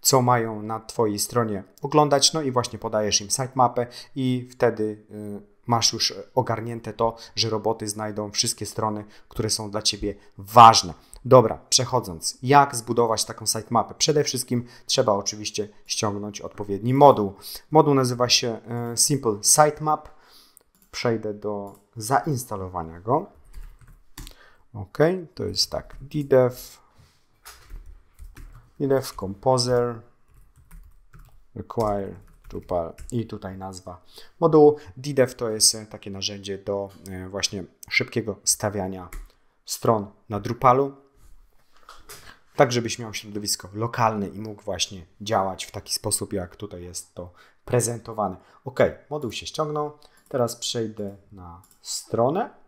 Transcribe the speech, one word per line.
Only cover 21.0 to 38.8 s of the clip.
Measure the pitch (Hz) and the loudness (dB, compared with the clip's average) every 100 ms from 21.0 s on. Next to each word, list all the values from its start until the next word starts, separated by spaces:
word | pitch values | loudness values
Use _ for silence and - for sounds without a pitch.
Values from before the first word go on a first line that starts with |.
| 123 113 110 | -2 -2 -4
do | 104 104 104 101 - _ 117 | -6 -6 -6 -8 -14 _ -12
zainstalowania | 110 135 - 131 - 101 92 90 80 85 | 0 0 0 -4 -4 -8 -8 -8 -10 -10
go. | 98 143 196 - - - - - - - - - - - - _ _ | 0 0 0 -16 -20 -16 -16 -18 -20 -20 -20 -18 -18 -20 -20 _ _
OK, | 104 95 - 151 185 160 - | -14 -14 2 2 2 -8 -8
to | |
jest | 101 95 - | -6 -4 -4
tak, | - - - | -4 -10 -18
ddev, | 135 151 139 135 123 123 - - _ _ - _ _ _ - - - - - - _ _ - - - - - _ | -8 -8 4 4 4 0 -18 -20 _ _ -20 _ _ _ -20 -20 -18 -18 -18 -20 _ _ -20 -20 -20 -20 -20 _
ddev | 139 135 123 - | 0 0 0 -10
Composer, | 95 98 135 131 123 123 120 113 - _ _ - - _ - - - - _ - - - - - | -10 -4 0 2 2 0 0 -6 -16 _ _ -20 -20 _ -20 -20 -20 -20 _ -20 -20 -20 -18 -14
Require, | - - 107 101 98 92 - - - | -10 -4 -2 -2 -6 -12 -20 -20 -14
Drupal | - - 90 82 - - | -14 -4 -4 -4 -10 -8
i | 123 110 | -6 -6
tutaj | 104 98 95 | -10 -12 -12
nazwa | 95 92 92 87 - - - _ | -12 -14 -16 -18 -20 -20 -20 _
modułu. | 165 156 147 147 - - | 4 10 8 8 -8 -12
ddev | 135 135 123 | -6 0 0
to | - 120 | 0 -6
jest, | 110 - 113 | 2 2 2
e, | 107 | -10
takie | 107 - | -16 -14
narzędzie | 98 98 101 98 98 | -8 -8 -8 -10 -10
do, | 98 98 98 95 92 | -4 -6 -6 -12 -14
e, | 92 92 | -12 -10
właśnie | 98 - 101 85 _ - | -6 -6 -6 -12 _ -6
szybkiego | - 123 - 110 95 | -4 -2 -4 -4 -6
stawiania | - - 107 101 | -4 -2 -2 -4